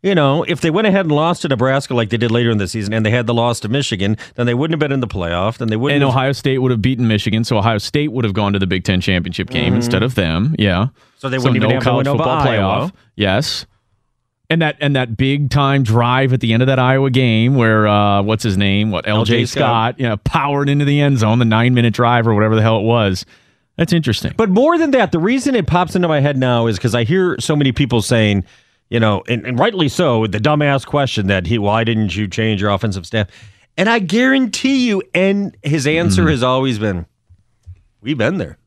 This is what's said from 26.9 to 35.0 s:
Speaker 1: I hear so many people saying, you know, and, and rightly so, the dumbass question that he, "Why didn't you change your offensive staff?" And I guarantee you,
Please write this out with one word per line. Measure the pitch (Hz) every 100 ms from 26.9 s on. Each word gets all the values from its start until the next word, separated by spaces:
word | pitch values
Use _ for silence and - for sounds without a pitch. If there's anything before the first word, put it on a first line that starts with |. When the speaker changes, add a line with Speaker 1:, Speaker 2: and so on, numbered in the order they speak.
| 120
Speaker 1:
I |
hear | 113 185 180 -
so | - 151
many | 139
people | 117 135 120
saying, | - 117 107 101 92 _ _ _ _
you | 117
know, | 110 98 -
and, | 117 123
and | 123
rightly | 151 196 147
so, | - 165 117 110
the | 104
dumbass | 127 151 147 139 -
question | 147 135 - 98
that | 95 80
he, | 117
"Why | 101 113
didn't | 117 110 107 90
you | 104
change | 101 110 101
your | 104
offensive | 98 110 95 87
staff?" | 110 101 - - _ _ -
And | 196
I | 233
guarantee | 180 220 254 269 247 - 262 269 247
you, | 196